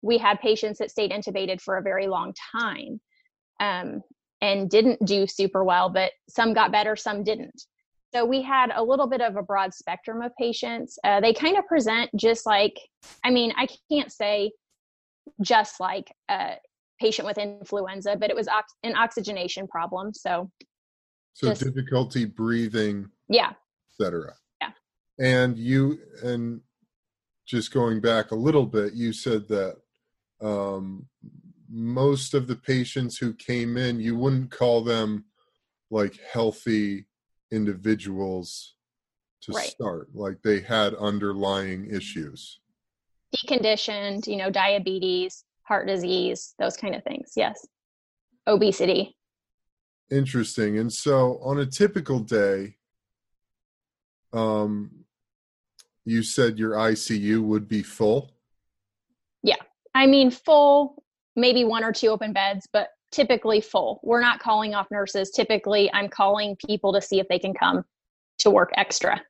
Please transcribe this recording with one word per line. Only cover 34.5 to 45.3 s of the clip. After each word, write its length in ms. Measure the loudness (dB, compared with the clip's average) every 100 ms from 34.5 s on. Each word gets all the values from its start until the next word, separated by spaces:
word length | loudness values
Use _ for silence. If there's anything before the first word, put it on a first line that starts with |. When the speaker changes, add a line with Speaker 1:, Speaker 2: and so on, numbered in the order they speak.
Speaker 2:
call 320 | 0 2 4
them, 400 | 2 0 0 -4 -8 _ _ _ _ _ _
like, 280 | 0 0 -4 -8
healthy 760 | 0 0 0 -2 0 0 -4 -12 _ _ _ _
individuals 1200 | -4 -2 -2 0 0 -2 -6 -4 -6 -8 -14 -18 _ _ _ _ _ _ _
to 120 | -10
Speaker 1:
Right. 160 | -6 -6
Speaker 2:
start. 460 | -8 -8 -8 -12
Like, 280 | -10 -8 -4
they 180 | 0 0
had 340 | 2 0 0
underlying 920 | 0 -2 -2 -2 -2 0 0 -2 -8 -6
issues. 760 | -8 -8 -10 -12 -14 -20 -20 _ _ _ _ _ _ _
Speaker 1:
Deconditioned, 920 | -10 -2 0 0 0 -2 -6 -6 -8 -6
you 80 | -6
know, 140 | -4
diabetes, 960 | 0 2 0 -2 -4 -2 -2 -4